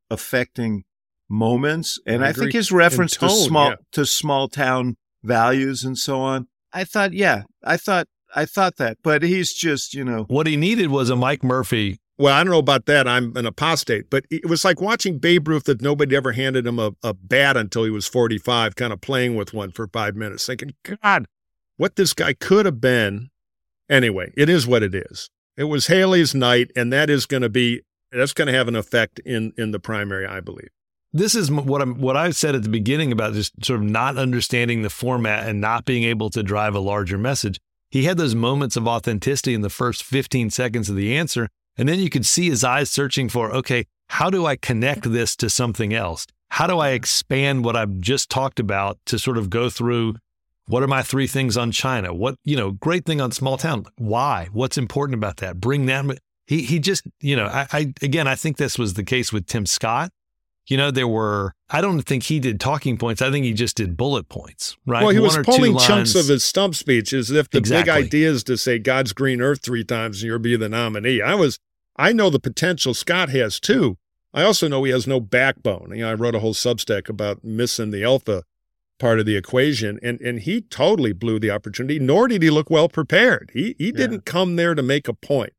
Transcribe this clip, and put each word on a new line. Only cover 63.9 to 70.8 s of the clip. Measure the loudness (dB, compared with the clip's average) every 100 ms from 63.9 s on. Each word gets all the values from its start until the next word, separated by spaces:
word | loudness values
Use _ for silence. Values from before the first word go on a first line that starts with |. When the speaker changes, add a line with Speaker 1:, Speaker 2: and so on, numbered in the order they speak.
| -2
Speaker 3:
bullet | -2 -2 -4
points, | -14 -14 -12 -12 -8 -2
right? | 2
Speaker 2:
Well, | 4
he | 6
Speaker 3:
One | 4
Speaker 2:
was | 4
Speaker 3:
or |
two | 4
Speaker 2:
pulling | 6 6 6
chunks | 6 6 4
Speaker 3:
lines. | 2
Speaker 2:
of | 4
his | 2
stump | 2 2 0 -2
speech | 2 2 2
as | -4 0
if | 0 2
the | 0
Speaker 3:
Exactly. | 2 2 4
Speaker 2:
big | 2 2
idea | 2 4
is | 2 0
to | -2
say, | 0 0
"God's | 2 0 0
green | 0 -2 2
earth | 0 0
three | -2 -4
times | -2 -4 -4 -6
and | -4
you'll | -2
be | 0 0
the | 0
nominee." | -2